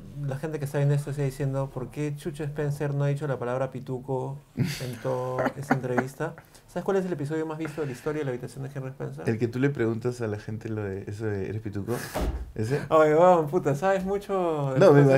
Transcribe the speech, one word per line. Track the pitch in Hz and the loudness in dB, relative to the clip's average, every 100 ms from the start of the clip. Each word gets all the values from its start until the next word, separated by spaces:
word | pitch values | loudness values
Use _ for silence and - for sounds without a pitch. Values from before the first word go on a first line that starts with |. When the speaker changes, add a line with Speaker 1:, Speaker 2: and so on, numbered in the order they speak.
| - 139 143 | -8 -8 -6
Speaker 1:
la | 143 | -6
gente | 160 151 | -6 -4
que | |
está | 139 147 | -2 2
viendo | 143 | 2
esto | 143 143 | 2 0
sigue | 143 135 | -2 -2
diciendo, | 131 135 135 135 | -2 -2 -2 -4
"¿Por | 123 123 | -6 -6
qué | 147 147 147 | -4 -4 -4
Chucho | 175 147 | -8 -6
Spencer | 147 156 147 143 147 | -6 -2 -2 -2 -2
no | 139 | 0
ha | 143 | 0
dicho | 143 151 | 0 -2
la | 127 | -2
palabra | 120 127 131 | -2 0 -2
pituco | 123 131 127 139 131 135 143 - - | -4 -6 -6 -4 -4 -4 -8 -8 -2
en | - 139 127 113 | -2 -4 -8 -6
toda | 131 127 127 127 135 | -4 -2 -2 -2 -2
Speaker 2:
<laughs> | - | -2
Speaker 1:
esta | 139 | 0
entrevista?". | 135 123 123 127 - 160 165 - - - | 0 0 -2 -2 -4 -8 -8 -18 -20 -10
¿Sabes | 175 | -4
cuál | 180 196 | 0 0
es | |
el | 185 | 0
episodio | 156 143 160 | -2 -2 -2
más | 160 156 | -4 -4
visto | 156 160 | -6 -4
de | 143 | -6
la | |
historia | 120 156 151 | -4 -4 -4
de | 139 | -4
la | |
habitación | 123 120 143 | -6 -8 -10
de | 135 | -10
Henry | 135 131 | -8 -10
Spencer? | 131 135 139 113 | -8 -10 -4 -2
Speaker 2:
El | 110 | 0
que | 117 | 0
tú | 123 | 2
le | 143 | 2
preguntas | 143 113 113 123 123 | 2 0 0 -2 -2
a | 110 | -2
la | 104 | -4
gente | - 110 113 | -6 -8 -6
lo | 107 | -4
de | 101 95 104 | -4 -6 -8
eso | 104 110 | -6 -4
de, | 101 95 | -2 -4
"¿Eres | 107 | -6
pituco?". | 110 101 95 123 - - - - - | -6 -6 -4 -4 -6 -4 -2 -4 -6
¿Ese? | - 110 143 143 | -4 -2 -2 4
Speaker 1:
Oye, | 160 151 | 6 6
weón, | 156 180 175 147 | 8 8 6 4
puta, | 175 143 | 0 2
sabes | 139 190 190 | 2 2 2
mucho | 185 202 202 190 175 156 139 | 0 -2 -2 0 0 0 0
de | 135 | 6
Speaker 2:
No, | 190 | 8
me | 143 | 10
Speaker 1:
cosas. | 139 | 10